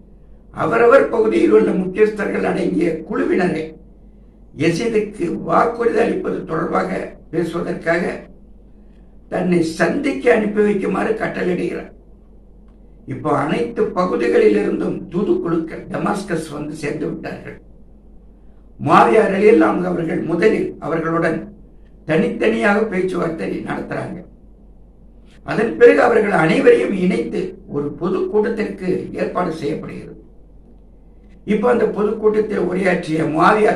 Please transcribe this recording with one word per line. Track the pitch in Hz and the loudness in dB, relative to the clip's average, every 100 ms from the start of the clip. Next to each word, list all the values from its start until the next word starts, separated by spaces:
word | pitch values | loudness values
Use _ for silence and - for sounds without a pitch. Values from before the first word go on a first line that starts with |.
| - - - - - | -20 -20 -20 -20 -18
அவரவர் | - 147 233 233 269 - | -6 -2 4 6 6 4
பகுதியில் | 220 220 - - | 2 2 2 4
உள்ள | 214 - | 4 4
முக்கியஸ்தர்கள் | 185 185 220 208 - 196 202 | 0 -2 2 0 2 -4 -2
அடங்கிய | 185 175 180 156 170 - - | -2 -2 -2 0 -2 -2 -6
குழுவினரை | 247 - - 180 160 160 - - - - - - - - 117 | -4 0 0 0 -2 -6 -12 -20 -20 -20 -20 -20 -20 -20 -2
யசீதுக்கு | 165 - - 214 - - - - | 0 0 0 0 -2 -4 -6 -4
வாக்குறுதி | - - - - - - | 0 2 2 0 0 2
அளிப்பது | - - - - - | 0 0 -4 -6 -6
தொடர்பாக | - - 190 - 190 - - - | -4 -2 -2 -2 -4 -8 -14 -8
பேசுவதற்காக | 160 165 - 170 - 165 170 143 - - - - - - - - - - - - | -4 -4 -4 -6 -6 -2 -2 -2 -6 -14 -20 -20 -20 -20 -20 -20 -20 -20 -20 -8
தன்னை | - 180 175 | -4 0 2
சந்திக்க | 160 - 165 - 285 - 240 | 0 0 0 0 -2 0 2
அனுப்பி | 220 202 208 | 2 2 2
வைக்குமாறு | 208 185 185 190 220 - | 2 2 -2 -2 -2 -2
கட்டளையிடுகிறார். | - 190 90 - - - - - - - - - - - - - - - - | -4 -2 -2 -2 -4 -6 -10 -18 -20 -20 -20 -20 -20 -20 -20 -20 -20 -20 -12
இப்போ | 131 147 143 | -8 -2 0
அனைத்து | 143 190 - - | 0 -2 -2 -2
பகுதிகளிலிருந்தும் | - - 185 - - - 214 202 - - 180 - - | -2 0 0 0 2 6 6 4 2 0 -2 -4 -4
தூதுக்குழுக்கள் | 180 214 - 170 165 - 165 - | -2 0 0 0 -2 -4 -10 -8
டமாஸ்கஸ் | 180 165 202 - 160 - | -4 -2 -4 -4 -6 -6
வந்து | 147 151 | -10 -10
சேர்ந்து | 151 143 151 - | -8 -6 -4 -6
விட்டார்கள். | - - - - - - - - - - - - - - - - - 131 | -6 -10 -12 -14 -16 -20 -20 -20 -20 -20 -20 -20 -20 -20 -20 -20 -8 -2
முஆவியா | 185 233 220 - | 0 2 2 0
ரலியல்லாஹு | 196 214 - - 185 | 2 4 4 2 0
அன்ஹு | |
அவர்கள் | 175 170 165 - | -2 -4 -4 -4
முதலில் | 151 170 214 - - - | -4 0 2 0 -4 -8
அவர்களுடன் | 147 160 160 165 165 - - - - - - - - | -6 -4 -2 -2 -2 -4 -8 -18 -20 -20 -20 -18 -2
தனித்தனியாக | 165 - - 220 226 214 208 | 0 0 0 0 2 2 2
பேச்சுவார்த்தை | 208 185 185 175 170 160 185 - - | 0 0 -2 -2 -4 -4 -6 -6 -6
நடத்துறாங்க. | - 139 139 127 - - - - - - - - - - - - - | -8 -8 -8 -8 -12 -16 -20 -20 -20 -20 -20 -20 -20 -20 -20 -20 -18
அதன் | - 160 226 - | -6 -2 -2 6
பிறகு | 240 285 | 8 8
அவர்கள் | 240 - 202 | 4 4 2
அனைவரையும் | 170 160 269 240 - - | 2 2 4 6 6 4
இணைத்து | 190 180 - - 202 - - - | 0 2 0 -2 -4 -6 -10 -8
ஒரு | 143 143 | -6 -6
பொது | - 190 208 185 | -4 -2 -2 0
கூட்டத்திற்கு | 208 208 208 196 - 185 - - | 0 0 -2 -4 -4 -4 -2 -4
ஏற்பாடு | - 185 - 175 | -6 -4 -2 -4
செய்யப்படுகிறது. | 160 143 - - - - - - - - - - - - - - - - - - | -4 -4 -6 -8 -12 -14 -18 -20 -20 -20 -20 -20 -20 -20 -20 -20 -20 -20 -18 -2
இப்போ | 208 247 | 2 4
அந்த | 233 - | 4 2
பொதுக்கூட்டத்தில் | 185 214 220 214 208 - 185 | 2 -2 2 2 2 0 0
உரையாற்றிய | 180 180 185 175 - 156 | 0 0 2 0 0 -2
முஆவியா | 147 156 185 214 208 | 0 4 4 6 4